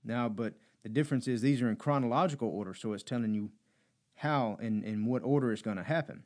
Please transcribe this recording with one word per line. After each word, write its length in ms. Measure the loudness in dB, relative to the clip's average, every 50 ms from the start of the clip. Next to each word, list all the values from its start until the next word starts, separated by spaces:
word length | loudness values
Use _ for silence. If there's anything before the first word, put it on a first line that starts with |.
| -4
Now, 260 | -2 0 0 0 0
but 240 | 0 -2 -4 -4 -4 -8 _ _ _ _ _
the 60 | -2
difference 380 | 0 0 2 2 0 0 0
is 140 | 0 0 2
these 200 | 4 4 4 4
are 80 | 4 2
in 60 | 0
chronological 720 | 0 2 2 2 2 2 2 2 2 2 2 0 0 -2
order, 260 | -2 -2 -2 -6 -6 -8
so 200 | -6 -6 -6 -6
it's 100 | -6 -6
telling 300 | -4 -4 -2 0 0 0
you 180 | -2 -2 -6 -10 _ _ _ _ _ _ _ _ _ _ _ _
how 420 | -4 -2 0 2 2 2 0 -2 -4
and 240 | -2 -2 -2 -2 -2
in 200 | -2 -2 -2 0
what 180 | 0 0 0 2
order 280 | 2 2 4 4 2
it's 100 | 0 0
gonna 220 | -2 -4 -4 -4 -2
happen. 400 | 0 0 0 0 -2 -10 -16 -16